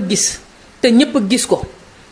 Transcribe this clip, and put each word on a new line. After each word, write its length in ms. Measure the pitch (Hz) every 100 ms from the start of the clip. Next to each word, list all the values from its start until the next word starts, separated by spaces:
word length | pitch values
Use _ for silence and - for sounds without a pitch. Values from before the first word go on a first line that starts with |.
| 190
gis, 320 | 202 - - - - - -
te 60 | 247
ñëpp 380 | 233 285 277 196
gis 160 | 247 -
ko, 160 | 170 - - - - -